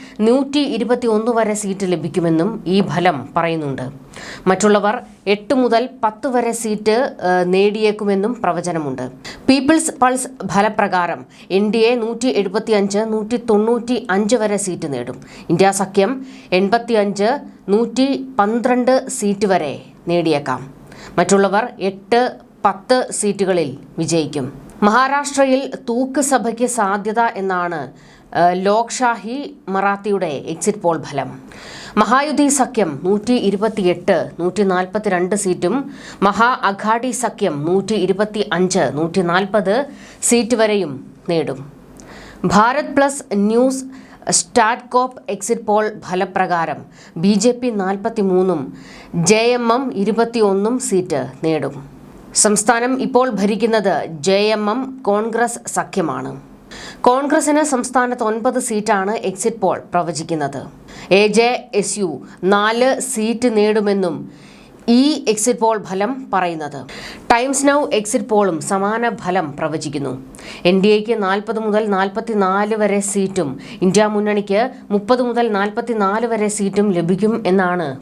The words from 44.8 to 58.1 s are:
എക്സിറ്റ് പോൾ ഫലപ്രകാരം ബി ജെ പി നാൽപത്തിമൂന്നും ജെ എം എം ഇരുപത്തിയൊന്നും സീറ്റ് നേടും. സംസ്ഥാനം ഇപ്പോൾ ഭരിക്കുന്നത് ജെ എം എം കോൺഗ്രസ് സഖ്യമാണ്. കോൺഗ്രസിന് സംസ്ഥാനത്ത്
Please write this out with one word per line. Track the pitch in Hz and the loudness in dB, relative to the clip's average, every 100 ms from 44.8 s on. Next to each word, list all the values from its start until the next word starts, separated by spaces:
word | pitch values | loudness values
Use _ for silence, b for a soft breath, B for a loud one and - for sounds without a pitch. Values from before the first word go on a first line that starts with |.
| - 254 254 262 - | -2 0 0 -4 -8
എക്സിറ്റ് | 202 - 226 | -6 -4 -4
പോൾ | 214 208 214 214 - | 2 2 0 -4 -6
ഫലപ്രകാരം | 185 190 190 185 175 160 127 - B B - | -4 -2 -2 0 0 -2 -6 -12 B B 0
ബി | 190 | 2
ജെ | 208 240 | 4 2
പി | 240 247 | 2 -2
നാൽപത്തിമൂന്നും | 208 185 202 220 226 196 180 185 160 127 B B B B | -2 -2 -2 -4 0 2 2 2 0 -4 B B B B
ജെ | 170 175 214 | 0 4 4
എം | 240 247 233 | 4 2 2
എം | 233 262 | 0 0
ഇരുപത്തിയൊന്നും | 196 196 220 233 233 208 190 208 254 | -2 0 0 0 2 2 2 0 -2
സീറ്റ് | - 190 - 147 127 - | 0 -2 0 -4 -4 -4
നേടും. | 160 156 139 139 - - - - - | -2 0 -2 -8 -16 -20 -20 -20 -6
സംസ്ഥാനം | - 208 208 - 233 247 262 | 2 2 4 2 2 0 -2
ഇപ്പോൾ | - 247 254 | 0 2 2
ഭരിക്കുന്നത് | 196 202 214 226 226 190 151 110 | 0 0 0 2 2 2 0 -4
ജെ | 160 180 196 | -4 0 2
എം | 214 214 208 | 2 0 0
എം | 233 262 - | -2 -6 -6
കോൺഗ്രസ് | - 208 226 226 233 233 - | -2 0 0 0 -2 -4 -6
സഖ്യമാണ്. | 180 - 196 160 131 131 135 - - - B B B | -4 -2 -2 -2 -4 -8 -12 -18 -20 -20 B B B
കോൺഗ്രസിന് | - 254 285 311 302 294 | 2 2 2 0 2 2
സംസ്ഥാനത്ത് | 302 254 247 262 247 | 2 -2 0 -2 0